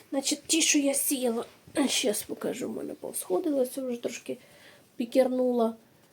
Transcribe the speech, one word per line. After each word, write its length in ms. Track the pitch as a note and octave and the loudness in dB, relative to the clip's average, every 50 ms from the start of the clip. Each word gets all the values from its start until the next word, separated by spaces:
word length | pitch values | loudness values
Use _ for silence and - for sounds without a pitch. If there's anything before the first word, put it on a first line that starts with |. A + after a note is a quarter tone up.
| - - | -12 -4
Значить, 320 | C#4+ C4+ C4+ - D4 - - | -4 -2 0 -2 -4 -2 0
ті, 160 | - E4 E4 | 0 2 2
що 160 | D4+ - - D4 | 4 4 4 4
я 160 | C#4 C#4 C#4 | 4 4 2
сіяла, 500 | C#4 - - D4 B3 B3 A#3+ A3+ A#3 - - - - - - - E4 C4+ | 2 0 0 0 0 0 0 0 -2 -4 -8 -12 -20 -16 -6 0 0 2
щас 360 | - - - - A3+ G#3 - | 2 2 0 0 0 0 -2
покажу, 460 | - - - - - - - - - A2 | -4 -8 -10 -6 -4 -6 -4 -4 -6 -8
в 80 | - | -6
мене 180 | - - - - | -6 -8 -8 -10
повсходилося, 880 | - - - - - - - F#4 F4+ F#4 D#4+ C#4+ C4+ B3 B3+ - C#4 | -10 -10 -10 -8 -8 -4 -2 -2 0 0 0 0 0 0 0 -2 -6
вже 200 | C4 B3+ A#3+ A#3+ | -6 -6 -6 -4
трошки 360 | - A#3+ A#3+ - - - B3 - - - - - - - - - - _ _ | -6 -8 -8 -8 -8 -10 -10 -10 -10 -20 -20 -20 -20 -20 -20 -20 -20 _ _
пікірнула 800 | - A#3+ A3+ - C4 B3+ B3+ B3+ B3+ B3+ B3+ A#3+ A#3+ A3+ A3+ A3+ - - _ _ _ _ _ | -6 -6 2 4 4 4 4 2 2 2 2 4 2 2 2 0 -6 -16 _ _ _ _ _